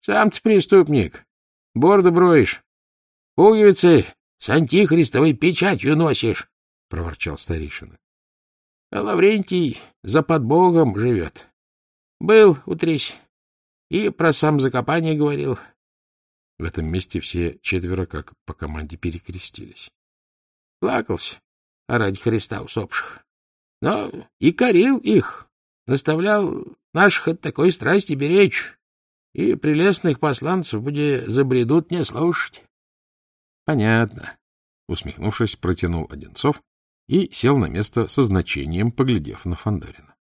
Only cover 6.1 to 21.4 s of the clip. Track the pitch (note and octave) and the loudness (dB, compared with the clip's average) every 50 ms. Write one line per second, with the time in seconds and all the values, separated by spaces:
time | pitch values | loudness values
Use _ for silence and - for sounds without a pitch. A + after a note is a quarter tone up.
6.1 | C3+ - - A2+ G2 - - _ _ _ _ _ _ _ _ _ - E2 E2+ E2+ | 0 0 -2 -2 -2 -4 -8 _ _ _ _ _ _ _ _ _ -10 -10 -10 -10
7.1 | D#2+ - - - D2 C#2+ - - E2+ D#2+ D#2 D2+ - - - - - _ _ _ | -10 -10 -10 -10 -10 -10 -8 -8 -8 -8 -8 -10 -12 -16 -18 -18 -20 _ _ _
8.1 | _ _ _ _ _ _ _ _ _ _ _ _ _ _ _ _ - - G#3 G#3 | _ _ _ _ _ _ _ _ _ _ _ _ _ _ _ _ -8 -8 -6 -4
9.1 | G3+ F3 F3+ G3+ A3 G#3+ F#3+ - F#3 F3+ E3+ C#3 A2 - - - _ _ _ F#2 | 0 2 2 4 2 2 -2 -2 -2 -2 -2 -2 -4 -8 -16 -20 _ _ _ 0
10.1 | G#2+ D#3 D3+ - E3 D#3 B2+ A2 C#3+ E3+ F#3 F3+ E3+ E3 D#3+ B2+ F#2+ G2+ A2 B2 | 0 0 2 2 0 -2 0 2 2 4 4 4 4 4 2 2 0 -2 -2 0
11.1 | A#2+ G2+ E2 D#2+ _ - - _ _ _ _ _ _ _ _ _ _ _ _ _ | 0 -2 -4 -6 _ -18 -20 _ _ _ _ _ _ _ _ _ _ _ _ _
12.1 | _ _ - E3+ G#3+ A3 G#3+ G3 D#3+ C#3 - - F3 D#3+ - E3 D#3+ C#3 - - | _ _ 0 4 6 6 6 6 4 0 -4 -10 -6 -4 -2 -2 -2 -4 -4 -8
13.1 | - - _ _ _ _ _ _ _ _ _ _ _ _ _ _ - F#3 G#3+ G#3 | -12 -16 _ _ _ _ _ _ _ _ _ _ _ _ _ _ -4 -2 -2 -2
14.1 | - _ E3 E3 D3 - - D#3 D3+ C#3+ C3 C3+ B2 B2+ A#2 - D3 E3+ E3 D#3+ | -2 _ 2 2 2 2 0 0 2 2 0 0 -2 -2 -4 -2 -2 -2 -2 -2
15.1 | D#3 D3+ D3 D3 C#3+ C#3+ D3 C#3 B2 - - - _ _ _ _ _ _ _ _ | -2 0 0 -2 -2 -4 -4 -6 -6 -8 -10 -20 _ _ _ _ _ _ _ _
16.1 | _ _ _ _ _ _ _ _ _ _ E2+ D#2+ - - D#2+ D#2 E2 F#2 F#2 - | _ _ _ _ _ _ _ _ _ _ -10 -8 -6 -6 -6 -4 -4 -6 -6 -6
17.1 | - F2 - - - F2+ E2+ E2+ - _ _ - - F#2 F2 F2 F2+ F#2 F#2 - | -8 -8 -8 -6 -6 -4 -4 -4 -6 _ _ -6 -6 -4 -4 -4 -6 -6 -6 -6
18.1 | - D2+ D2 - _ _ _ - D#2+ _ - D2+ D2+ D#2 D#2 D2+ D#2+ E2 - F2+ | -8 -14 -14 -14 _ _ _ -18 -14 _ -12 -10 -10 -10 -12 -12 -14 -10 -8 -8
19.1 | D#2+ E2+ _ - F2 F#2 - - _ - - G#1+ - - - - _ _ _ _ | -8 -8 _ -16 -16 -14 -14 -16 _ -16 -20 -20 -20 -20 -20 -20 _ _ _ _
20.1 | _ _ _ _ _ _ _ _ _ _ _ _ _ _ - G#3 C4 - A2 _ | _ _ _ _ _ _ _ _ _ _ _ _ _ _ -6 -4 -4 -4 -4 _
21.1 | - - - - - - | -6 -6 -6 -10 -12 -14